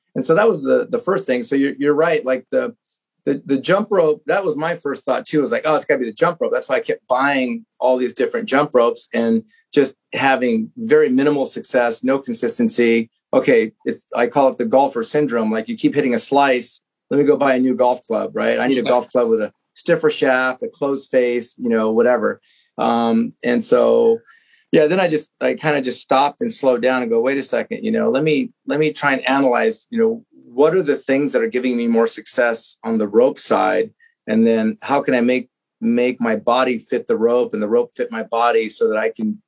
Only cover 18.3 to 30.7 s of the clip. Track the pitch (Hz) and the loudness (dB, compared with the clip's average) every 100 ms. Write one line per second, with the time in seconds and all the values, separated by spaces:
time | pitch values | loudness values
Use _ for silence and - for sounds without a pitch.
18.3 | 107 113 117 127 131 110 123 120 127 117 | -2 -2 0 0 0 0 0 0 0 0
19.3 | 110 104 - _ - - 160 156 147 139 | 0 -2 -10 _ -8 -2 0 0 0 0
20.3 | 127 131 127 117 - 143 135 - 131 123 | 2 0 -4 -10 -6 -4 -4 -2 0 0
21.3 | 120 113 - 123 113 110 113 123 120 104 | -2 -6 -8 -2 0 2 2 2 2 0
22.3 | 104 _ _ _ - 120 117 117 117 117 | -6 _ _ _ -4 0 0 2 0 -2
23.3 | - 120 120 110 120 117 117 117 113 - | -4 -2 -2 2 4 4 4 2 0 -4
24.3 | _ _ _ _ 160 151 185 180 151 - | _ _ _ _ 2 4 2 0 -2 -6
25.3 | _ 131 - 156 147 127 - - 135 143 | _ -4 -2 -2 -2 -2 -6 0 2 2
26.3 | - 120 - 135 123 123 127 117 117 127 | -2 -8 -2 0 2 0 0 0 0 0
27.3 | 139 127 117 110 113 110 113 110 131 156 | -2 -2 -4 -4 -6 -4 -2 0 0 0
28.3 | 143 123 - - 143 156 147 143 135 127 | 0 -2 -8 -6 -2 -2 0 -2 0 0
29.3 | 139 135 120 110 110 - 113 113 117 - | 0 2 2 0 -2 -6 0 0 -2 -10
30.3 | _ 127 123 156 | _ -8 2 2